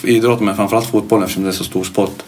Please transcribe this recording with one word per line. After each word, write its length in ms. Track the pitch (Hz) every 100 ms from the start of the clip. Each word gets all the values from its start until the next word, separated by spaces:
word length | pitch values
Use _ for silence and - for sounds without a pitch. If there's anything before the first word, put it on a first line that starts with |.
idrott, 380 | - 117 120 120
men 160 | 104 101
framförallt 300 | 101 113 110
fotbollen, 380 | 107 107 110
eftersom 180 | 92 92
det 80 | 95
är 20 |
så 120 | 92
stor 200 | 85 92
sport, 380 | 90 - 98 -